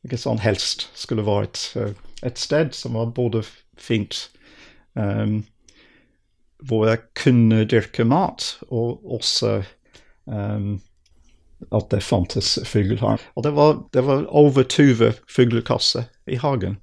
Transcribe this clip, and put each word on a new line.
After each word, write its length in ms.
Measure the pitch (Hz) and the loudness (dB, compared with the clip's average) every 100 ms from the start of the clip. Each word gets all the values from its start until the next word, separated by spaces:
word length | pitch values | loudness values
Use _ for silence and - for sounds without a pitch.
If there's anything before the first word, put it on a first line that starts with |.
ikke 140 | 131 123 | -8 -8
sant? 220 | - 117 | -4 -2
Helst 480 | 107 101 - - - | 0 0 -4 -6 -10
skulle 280 | - - 113 | -14 -6 -4
være 180 | 107 101 | 0 -2
et, 280 | 101 - - 117 | -2 -8 -10 -6
eh, 160 | 107 104 - - | -6 -8 -16 -10
et 140 | 123 - | -10 -8
sted 360 | - 147 160 | -4 -2 -2
som 200 | - 123 | -4 -8
var 120 | 113 117 | -4 -4
både 380 | 117 120 110 104 - _ _ | -2 -2 -2 -6 -14 _ _
fint, 520 | - 113 104 - - _ _ - - _ _ - | -2 -2 -2 -8 -14 _ _ -20 -20 _ _ -6
ehm, 480 | 104 104 107 107 104 _ _ _ _ _ _ _ _ _ _ _ | -4 -2 -2 -2 -6 _ _ _ _ _ _ _ _ _ _ _
hvor 240 | 135 113 110 | -2 2 2
jeg 100 | 113 - | 0 -4
kunne 500 | - - 123 113 110 | -2 4 6 6 4
dyrke 400 | 107 117 101 - | 4 2 0 -2
mat, 540 | 113 147 190 - - - - | 2 2 0 -4 -12 -12 -8
og 300 | 120 117 - | -4 -4 -6
også, 600 | - 113 - - 113 107 95 _ _ - _ _ - | -8 -6 -4 -2 0 -2 -4 _ _ -20 _ _ -10
ehm, 520 | 107 101 104 101 101 _ _ _ _ _ _ _ _ - | -6 -4 -4 -4 -6 _ _ _ _ _ _ _ _ -4
at 160 | 110 - | -2 0
det 120 | 101 | -4
fantes 560 | - 101 87 - - - | 0 0 0 -2 -4 -4
fugl 340 | - 110 98 107 | -2 0 0 0
her. 200 | 101 110 - - | 0 -2 -4 -6
Og 60 | |
det 80 | 151 | -2
var, 300 | 147 151 151 - | 4 4 4 -2
det 100 | 127 | -2
var 220 | 131 139 156 | 2 0 2
over 340 | 147 147 135 | 6 6 6
tyve 500 | 131 - 143 117 113 117 _ | 2 6 4 6 2 2 _
fuglekasser 760 | - 120 113 - 117 - 120 117 _ - | 2 2 2 -2 -2 0 -2 -8 _ -8
i 100 | 127 | -4
hagen 420 | 147 135 95 101 | -2 -2 -4 -8